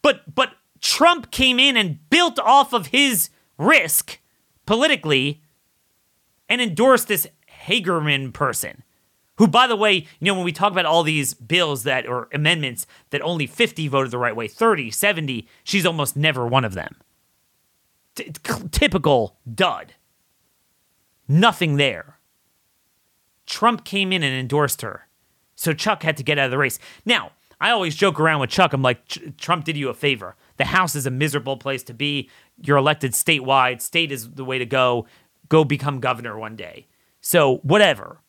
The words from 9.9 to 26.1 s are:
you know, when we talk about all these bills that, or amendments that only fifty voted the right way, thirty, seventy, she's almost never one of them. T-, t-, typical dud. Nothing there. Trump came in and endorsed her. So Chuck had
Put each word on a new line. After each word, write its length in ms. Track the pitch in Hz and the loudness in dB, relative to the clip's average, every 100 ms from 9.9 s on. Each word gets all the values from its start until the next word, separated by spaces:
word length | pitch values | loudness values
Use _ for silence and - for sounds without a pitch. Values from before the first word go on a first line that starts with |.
| 190 | 2
you 100 | 151 _ | -2 _
know, 140 | 180 190 | -2 0
when 80 | |
we 80 | 175 | -2
talk 220 | 160 202 | 0 0
about 120 | 185 165 | 0 2
all 180 | 165 | 2
these 300 | 156 156 135 | 2 0 -4
bills 500 | - 113 175 165 135 | -8 -2 0 0 -2
that, 220 | 120 131 120 | -2 -4 -4
or 220 | 123 - | -8 -6
amendments 520 | 143 151 170 139 117 - - _ | -2 0 0 -4 -8 -14 -18 _
that 100 | 143 | -6
only 260 | 160 170 135 | -4 -4 -6
fifty 400 | - 233 - 151 | -2 -2 0 -2
voted 240 | 135 135 | 0 -2
the 60 | 123 | -2
right 180 | 120 113 | -4 -4
way, 140 | 110 | -10
thirty, 420 | - 226 180 120 | 0 0 0 -4
seventy, 560 | - 202 170 147 120 - _ | -2 -2 -2 -6 -8 -10 _
she's 220 | - 202 175 | -4 -2 0
almost 320 | 165 143 147 | -2 -4 0
never 280 | 156 131 120 | -2 0 0
one 200 | 131 113 | 0 0
of 80 | |
them. 240 | 92 - - _ _ _ _ _ _ _ _ _ _ _ - | -6 -10 -14 _ _ _ _ _ _ _ _ _ _ _ -16
T-, 100 | - | -14
t-, 420 | 147 - - - | -12 -8 -8 -4
typical 680 | - 294 180 151 131 104 _ - | 0 0 2 2 0 0 _ -16
dud. 420 | 110 185 98 - _ _ _ _ _ _ _ _ _ _ _ _ _ - | -2 -2 -2 -10 _ _ _ _ _ _ _ _ _ _ _ _ _ 0
Nothing 500 | 151 226 - 170 143 | 4 4 2 0 2
there. 420 | 139 87 - _ _ _ _ _ _ _ _ _ _ _ _ _ - | 0 -2 -12 _ _ _ _ _ _ _ _ _ _ _ _ _ -14
Trump 400 | - 220 233 - | 0 0 0 -4
came 260 | 196 190 | -4 -2
in 100 | 185 | 0
and 140 | 143 131 | 0 -2
endorsed 460 | 127 143 143 - | -2 0 0 -2
her. 260 | 110 - _ _ _ _ _ - | -10 -14 _ _ _ _ _ -6
So 180 | - | -4
Chuck 300 | 156 214 202 | -2 -2 -2
had 140 | 160 | -2